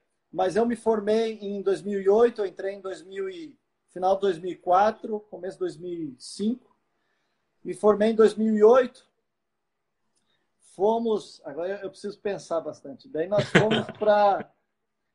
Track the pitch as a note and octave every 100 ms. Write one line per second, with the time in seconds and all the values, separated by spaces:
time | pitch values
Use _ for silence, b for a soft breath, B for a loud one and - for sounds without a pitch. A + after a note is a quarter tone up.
0 | _ _ _ D#3+ F#3 E3+ A#3+ A#3+ A3+ A3
1 | G3+ A3 A3+ A3 G3+ G3+ G3 F3+ F#3 G3+
2 | F#3+ G#3 A#3+ A3+ G3 E3 F#3+ G3+ F#3+ F3
3 | F3 G3 F#3+ F3+ D#3 - _ _ _ F3+
4 | F#3 F#3+ G3+ E3 F3+ E3 - F3+ G#3+ G#3+
5 | A#3 G#3 - F3+ F#3 - F3+ D3+ F3+ E3+
6 | D#3 B2 - - G#3 B3+ _ _ _ _
7 | _ _ _ _ _ _ - F3+ G#3+ G3+
8 | G#3+ A3 G#3+ G#3+ A3 G#3+ G#3+ B3+ B3 -
9 | _ _ _ _ _ _ _ _ _ _
10 | _ _ _ _ _ _ _ - G3+ A3+
11 | A#3 G#3 - - D#3 C#3+ F3 G3+ G3 -
12 | G#3 - G#3 F#3 - E3 D3+ D3 - -
13 | - D3+ F3 G#3 G3+ A3+ G#3+ A3 - -
14 | G#3+ G#3 G#3 F3+ - _ _ _ _ _
15 | _